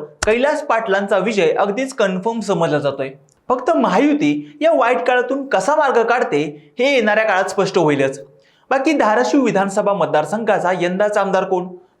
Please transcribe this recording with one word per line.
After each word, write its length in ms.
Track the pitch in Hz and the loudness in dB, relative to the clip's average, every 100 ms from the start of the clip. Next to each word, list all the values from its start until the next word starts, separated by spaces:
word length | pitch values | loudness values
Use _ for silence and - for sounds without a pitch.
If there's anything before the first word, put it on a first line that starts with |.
| - - 208 | -8 -4 0
कैलास 360 | 233 277 294 | 2 0 -2
पाटलांचा 560 | - 220 214 190 202 202 | -2 -2 0 -2 0 0
विजय 340 | 190 202 156 | 0 0 2
अगदीच 420 | - 202 202 262 | 2 0 -2 -4
कन्फर्म 460 | - 196 185 208 226 | -2 -2 -2 -4 -4
समजला 380 | 202 180 165 147 | -4 -2 0 0
जातोय. 320 | 143 135 135 - _ _ - | -2 -4 -8 -10 _ _ -4
फक्त 220 | 254 - | -2 0
महायुती 880 | 311 247 185 294 285 147 147 - - | 0 2 2 2 2 0 -2 -6 -2
या 120 | 311 | 0
वाईट 340 | 294 233 247 262 | 2 2 0 0
काळातून 400 | 247 240 269 269 | 0 0 -4 -2
कसा 280 | 190 190 302 | -2 2 2
मार्ग 260 | 277 233 | 2 2
काढते, 680 | 226 240 240 147 156 - - - | 2 0 0 -2 -2 -8 -12 -2
हे 160 | 262 | 0
येणाऱ्या 300 | 269 214 208 | 2 2 2
काळात 200 | 220 185 | 2 0
स्पष्ट 340 | 196 - 185 196 | 0 -2 0 2
होईलच. 420 | 156 143 135 135 - - _ _ - | 2 2 0 -4 -14 -20 _ _ -4
बाकी 220 | 269 277 | 0 2
धाराशिव 520 | 285 214 220 247 294 | 2 2 2 2 2
विधानसभा 480 | 240 190 196 202 202 | 2 0 0 0 0
मतदारसंघाचा 800 | 180 151 254 - 214 220 185 175 185 | 0 0 0 0 -2 0 0 0 -2
यंदाचा 400 | 175 185 208 208 | -2 0 0 0
आमदार 240 | 196 190 | 0 0
कोण? 220 | 190 185 180 - - _ | 0 -2 -4 -12 -20 _